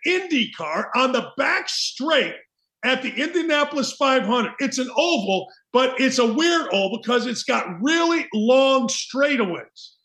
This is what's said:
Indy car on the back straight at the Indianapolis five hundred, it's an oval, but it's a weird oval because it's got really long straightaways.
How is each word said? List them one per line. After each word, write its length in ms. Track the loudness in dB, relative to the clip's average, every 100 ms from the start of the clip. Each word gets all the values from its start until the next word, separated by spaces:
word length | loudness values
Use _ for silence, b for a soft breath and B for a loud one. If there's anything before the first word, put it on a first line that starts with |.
Indy 480 | -2 -2 0 -2 -2
car 380 | -4 -4 -4 -2
on 180 | 0 2
the 200 | 0 -2 -2
back 320 | 0 0 -2
straight 640 | -4 -6 -4 2 2 2 -6 _ _ _ -6
at 180 | -2 -2
the 80 | -2
Indianapolis 840 | -4 -2 0 2 2 2 0 -4
five 300 | 0 2 2
hundred, 280 | 2 0 0 -2
it's 180 | -4 -2
an 140 | -2
oval, 580 | 0 2 2 0 -2 -4 B _
but 260 | -2 -2 0
it's 200 | 0 2
a 160 | 2
weird 340 | 2 2 2 0
oval 300 | -2 -2 -4
because 240 | -2 0 0
it's 160 | -6
got 240 | -2 -2 -2 -4
really 460 | 0 2 2 0 -2
long 540 | 0 4 6 6 4 2
straightaways. 1040 | -4 -4 0 2 2 0 -4 -10 -20 -20 _